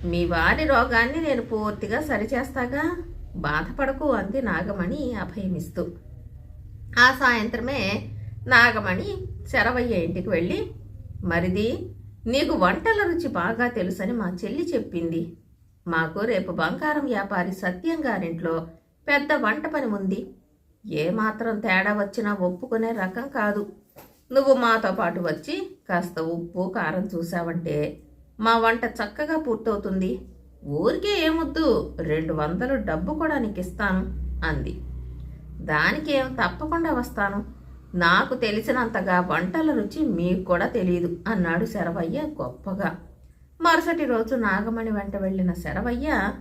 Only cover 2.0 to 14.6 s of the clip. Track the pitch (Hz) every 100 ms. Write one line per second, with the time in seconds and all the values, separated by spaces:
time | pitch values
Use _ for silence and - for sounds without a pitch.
2 | 302 214 220 247 269 269 247 277 320 349
3 | - - - 175 147 151 160 - 269 269
4 | 294 226 190 269 233 165 180 196 180 285
5 | 254 220 175 220 190 165 175 185 156 -
6 | - - - - - - - - - 240
7 | 247 262 262 233 220 233 240 277 196 202
8 | - - - - - 247 240 214 202 185
9 | 415 381 - - - 254 220 247 240 196
10 | 165 170 202 170 175 392 440 - - -
11 | - - 180 170 175 190 220 339 370 -
12 | - - 226 262 302 311 180 - 453 415
13 | 370 339 285 185 175 226 240 233 180 185
14 | 196 240 180 180 208 277